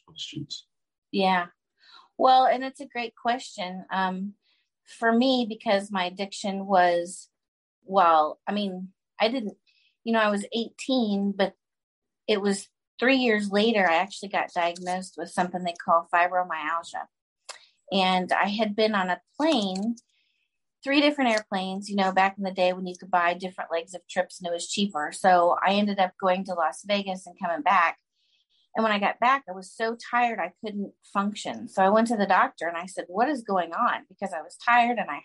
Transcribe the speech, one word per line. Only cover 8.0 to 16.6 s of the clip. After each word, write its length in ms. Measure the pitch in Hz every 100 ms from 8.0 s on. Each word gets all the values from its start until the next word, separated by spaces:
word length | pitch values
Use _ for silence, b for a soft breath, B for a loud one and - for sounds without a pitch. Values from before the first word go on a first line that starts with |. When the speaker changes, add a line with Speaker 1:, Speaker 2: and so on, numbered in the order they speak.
| 170 160 151 - -
Speaker 2:
I 60 |
mean, 360 | 202 196 185 185 _ _ -
I 80 | 220
didn't, 280 | 262 208 - _ _ _ _
you 80 | 226
know, 80 | 226
I 100 | 214
was 160 | 202 202
eighteen, 800 | 233 226 - - 262 214 202 202 190
but 180 | 190 - _ _ _ _ _ _ -
it 140 | 208
was 280 | 202 196 - _ _ -
three 180 | 247 269
years 340 | 247 214 202
later, 380 | 202 226 214 180
I 80 | 165
actually 340 | 196 - 196
got 220 | 180 -
diagnosed 600 | 180 170 170 180 185 185 -
with 120 | 170
something 320 | - 180 185
they 120 | 180
call 340 | 170 - 170 170
fibromyalgia. 920 | 175 180 180 180 160